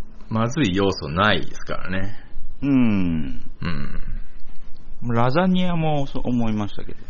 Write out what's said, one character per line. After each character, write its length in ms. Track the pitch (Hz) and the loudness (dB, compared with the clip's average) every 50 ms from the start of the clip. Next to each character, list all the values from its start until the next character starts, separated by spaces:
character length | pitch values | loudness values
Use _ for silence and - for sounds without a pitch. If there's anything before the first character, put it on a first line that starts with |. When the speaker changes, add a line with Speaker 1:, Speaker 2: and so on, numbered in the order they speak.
| - - - - - - | -6 -6 -8 -12 -10 -6
Speaker 1:
ま 180 | 113 110 113 117 | -4 -2 -2 -2
ず 120 | 135 165 | -2 -2
い 120 | 139 95 90 | -2 0 0
要 140 | 98 98 98 | 0 0 0
素 160 | 92 - 78 71 | -2 -4 -6 -4
な 240 | 73 87 101 107 98 | -2 0 2 2 2
い 100 | 82 76 | 2 0
で 100 | - - | 0 -2
す 60 | - | -2
か 160 | - - - | -4 -2 -2
ら 140 | - - 185 | -2 -2 0
ね。 260 | 185 190 - - - - - - - - - - - - | 0 0 0 0 0 -2 -4 -2 0 0 2 2 0 0
Speaker 2:
う 40 | - | 0
ん。 840 | 143 139 131 123 113 104 98 92 87 82 80 73 69 - - - - - - | 2 2 4 4 4 2 2 0 0 0 0 -2 0 0 0 0 0 -2 -4
Speaker 1:
う 60 | - | -2
ん。 360 | 87 82 71 69 - - - - - - - - - - - - - - - - - - - - - - - - 120 117 | 0 0 2 2 2 2 2 2 2 0 0 -2 -2 0 0 0 2 2 0 0 0 -2 -2 -2 -4 -2 -2 0 0 2
Speaker 2:
ラ 160 | 117 120 127 | 2 2 2
ザ 160 | 131 165 185 | 2 2 2
ニ 180 | 185 185 185 180 | 2 2 2 0
ア 100 | 180 175 | 0 0
も 300 | 165 160 156 151 147 139 | 0 0 0 0 0 0
そ 140 | - - - | 0 0 0
う 20 | - | 0
思 240 | 127 123 120 117 113 | 2 2 2 2 0
い 40 | 107 | 0
ま 140 | 107 104 98 | 0 -2 -2
し 80 | - | -2
た 80 | - - | 0 0
け 80 | - | 0
ど 60 | - - - | -2 -4 -4